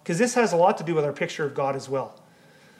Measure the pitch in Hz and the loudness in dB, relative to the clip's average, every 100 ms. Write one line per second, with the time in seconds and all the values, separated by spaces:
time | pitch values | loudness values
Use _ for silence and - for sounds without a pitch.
0 | - 170 240 247 214 170 180 214 165 160 | -6 0 2 2 2 4 4 4 -2 0
1 | 147 139 170 - 147 139 139 135 123 135 | 0 -2 -6 -4 -4 -2 -2 -4 -4 -6
2 | 117 - - _ _ - - | -6 -12 -20 _ _ -20 -20